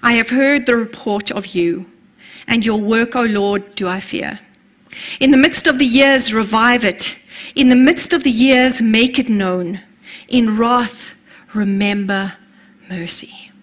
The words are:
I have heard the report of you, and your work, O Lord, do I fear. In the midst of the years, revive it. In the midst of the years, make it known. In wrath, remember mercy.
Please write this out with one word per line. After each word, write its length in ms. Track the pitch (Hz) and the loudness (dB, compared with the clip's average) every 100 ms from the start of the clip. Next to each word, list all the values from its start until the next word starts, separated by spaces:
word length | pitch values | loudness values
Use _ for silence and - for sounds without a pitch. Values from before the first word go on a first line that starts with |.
I 100 | 240 | 0
have 180 | 233 226 | 0 0
heard 340 | 247 277 285 | 0 2 2
the 120 | - 240 | 0 0
report 540 | 226 - - 202 208 | -2 -8 -6 -4 -4
of 160 | - 190 | -8 -6
you, 420 | 185 170 170 185 _ _ _ - - - | -4 -2 -4 -10 _ _ _ -20 -20 -4
and 180 | 233 | -2
your 160 | 220 214 | 0 -2
work, 360 | 208 226 233 247 | 0 0 0 -2
O 60 | |
Lord, 520 | 233 208 202 202 196 | -2 0 -2 -4 -6
do 140 | - 185 | -8 -6
I 120 | 185 | -6
fear. 380 | - - 73 208 _ _ _ _ _ - - - | -8 -8 -8 -12 _ _ _ _ _ -18 -16 -2
In 100 | 269 | 2
the 60 | 262 | 4
midst 300 | 294 - 339 | 4 2 0
of 120 | 262 | 2
the 80 | 277 | 2
years, 460 | 240 277 269 240 | 4 4 4 2
revive 520 | 220 202 220 233 247 | 0 0 0 2 2
it. 340 | 220 - - - _ - - | 0 -2 -4 -4 _ -20 -12
In 140 | - 254 | 2 4
the 80 | 247 | 6
midst 380 | 262 349 - | 4 4 0
of 80 | 339 | 0
the 80 | 269 | 0
years, 500 | 226 262 254 254 247 | 2 4 4 2 2
make 380 | 226 220 254 254 | 2 2 2 0
it 100 | 254 | -2
known. 520 | 208 190 180 175 190 - _ - - - | -2 -2 -4 -6 -10 -14 _ -20 -20 -4
In 280 | 247 226 214 | 0 0 0
wrath, 560 | 233 247 233 - - - _ - _ | 0 0 -2 -8 -16 -20 _ -20 _
remember 800 | 214 202 196 202 202 196 196 196 - _ _ _ _ - | -4 -2 0 -2 -2 -4 -4 -4 -12 _ _ _ _ -14
mercy. 600 | 185 170 - - - - _ | -10 -6 -6 -6 -16 -20 _